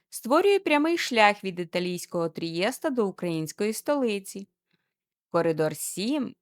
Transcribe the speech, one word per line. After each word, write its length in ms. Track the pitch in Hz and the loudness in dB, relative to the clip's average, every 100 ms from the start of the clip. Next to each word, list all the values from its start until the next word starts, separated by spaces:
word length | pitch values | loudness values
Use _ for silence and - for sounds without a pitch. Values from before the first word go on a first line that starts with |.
| _ | _
створює 480 | - 226 302 403 392 | -8 2 4 4 4
прямий 400 | 339 294 311 339 | 4 2 2 0
шлях 460 | - 233 208 208 | 0 4 6 4
від 160 | 190 180 | -4 -6
італійського 680 | 170 180 180 180 - 175 165 | -4 -2 -2 -4 -6 -4 -4
Трієста 600 | 160 170 165 208 262 320 | -4 -6 -2 -2 -2 -2
до 160 | 247 196 | 0 0
української 680 | - 175 160 156 - 208 | -2 -4 -2 -4 -4 -4
столиці. 760 | 220 - 294 240 202 196 196 202 _ _ _ _ _ _ _ _ | -2 -2 0 0 -2 -6 -14 -16 _ _ _ _ _ _ _ _
Коридор 460 | 170 165 160 156 151 | 0 2 2 0 -2
сім, 580 | - - 220 302 233 - | -8 -4 -2 -2 -4 -10